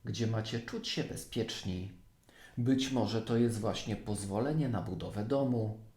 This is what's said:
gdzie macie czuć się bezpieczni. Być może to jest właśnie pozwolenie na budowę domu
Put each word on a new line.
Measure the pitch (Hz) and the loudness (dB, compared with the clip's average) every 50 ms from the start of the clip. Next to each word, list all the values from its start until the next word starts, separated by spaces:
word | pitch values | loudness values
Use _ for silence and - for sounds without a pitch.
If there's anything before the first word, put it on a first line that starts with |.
| - | -6
gdzie | - 107 104 117 | -6 -2 0 0
macie | 107 110 110 110 - 120 113 | 0 0 0 -2 -2 -4 -4
czuć | - - - 220 - - | -4 -4 -6 -4 -4 -2
się | - - - | -2 -2 -2
bezpieczni. | - - - - - - 123 107 - - - - 101 90 90 92 98 - - - - _ _ _ - - - - - - 120 | -4 -6 -10 -10 -4 -2 -2 -2 -2 -4 -4 -4 -2 -2 -2 -4 -6 -10 -16 -20 -20 _ _ _ -20 -20 -20 -20 -8 -2 0
Być | 120 127 135 131 131 - | 4 4 4 4 4 2
może | 131 120 107 101 113 113 | 2 2 2 2 0 0
to | 113 - 117 | 2 2 4
jest | 117 120 117 104 104 | 6 6 4 4 0
właśnie | 107 104 92 - - 117 104 | 0 0 -2 -2 -2 -4 -4
pozwolenie | - - 107 104 95 98 98 98 107 123 143 156 160 143 120 | -4 -2 -4 -4 -2 -2 -2 0 0 2 2 2 2 2 2
na | 113 95 | 2 0
budowę | - 92 92 85 90 92 - 104 107 | -2 -2 -4 -4 -6 -4 -4 -4 0
domu | 117 139 139 139 127 123 117 107 107 110 - - - - | 2 2 2 4 4 2 2 2 0 -4 -6 -12 -20 -20